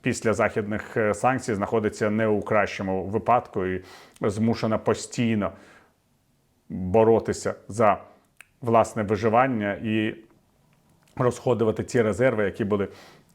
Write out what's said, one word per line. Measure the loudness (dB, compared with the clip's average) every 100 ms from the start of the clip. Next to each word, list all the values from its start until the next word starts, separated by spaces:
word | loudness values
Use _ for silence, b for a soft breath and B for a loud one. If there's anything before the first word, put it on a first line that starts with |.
після | -2 -2 0
західних, | 2 0 0 -4 -6 -6 -2
е, | 0
санкцій | 0 0 0 -2
знаходиться | -4 0 0 0 -2 -2
не | 0 0
у | 0
кращому | 0 0 0 -2 -4 -4
випадку | -2 -4 2 2 0 -6 -4
і | -6 B B B B
змушена | -4 0 0 0 -2 -2
постійно | 0 -2 -4 -4 0 0 -2 -6 B B B _ _ _ _ _ _ _ _
боротися | -8 0 4 6 4 2 -4 -4 -8 -12
за | 2 4 2 -4 _ _ _ -20 _
власне | 2 4 4 0
виживання | -2 0 2 2 2 0 -4 -4
і | -2 -2 -2 -6 -20 _ _ _ _ _ _ _ _ -2
розходувати | -2 0 -2 2 2 0
ці | -2 0
резерви, | 0 2 0 2
які | -2 -2
були | -2 0 -2 B B B B